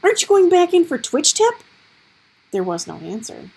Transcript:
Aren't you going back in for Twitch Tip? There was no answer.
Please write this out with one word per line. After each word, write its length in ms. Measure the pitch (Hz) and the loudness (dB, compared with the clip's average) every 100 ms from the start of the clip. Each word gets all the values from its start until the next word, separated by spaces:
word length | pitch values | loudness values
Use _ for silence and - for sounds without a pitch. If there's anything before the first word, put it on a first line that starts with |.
Aren't 200 | 370 427 | 0 0
you 60 | - | 2
going 220 | 403 370 | 4 6
back 240 | 359 349 | 4 4
in 120 | 359 | 2
for 120 | 339 254 | 0 -2
Twitch 360 | - 254 302 | -4 -2 0
Tip? 220 | - 440 466 - _ _ _ _ _ _ _ _ | 2 0 0 -14 _ _ _ _ _ _ _ _
There 120 | 196 | -6
was 240 | 185 170 170 | -4 -6 -8
no 80 | 165 | -14
answer. 520 | 165 208 220 - - | -12 -12 -12 -18 -20